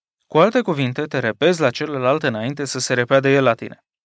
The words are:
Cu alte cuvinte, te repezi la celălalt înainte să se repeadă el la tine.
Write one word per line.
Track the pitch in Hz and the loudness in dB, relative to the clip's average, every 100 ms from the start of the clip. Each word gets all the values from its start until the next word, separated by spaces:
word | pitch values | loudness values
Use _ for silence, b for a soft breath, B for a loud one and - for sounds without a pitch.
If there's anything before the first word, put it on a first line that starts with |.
| _ _ _ | _ _ _
Cu | 151 | 4
alte | 196 247 | 4 2
cuvinte, | 220 143 127 127 156 | -2 -2 -2 -4 -6
te | 139 | -4
repezi | 113 107 160 170 | -4 0 0 2
la | 135 | 0
celălalt | - 151 139 127 151 | -2 -6 -2 0 0
înainte | 156 110 117 147 | -2 -4 -6 -6
să | 135 131 | -8 -6
se | - | -4
repeadă | 123 120 135 135 | -2 2 2 4
el | 139 | 2
la | 131 | 2
tine. | 113 104 - _ _ | 0 -6 -16 _ _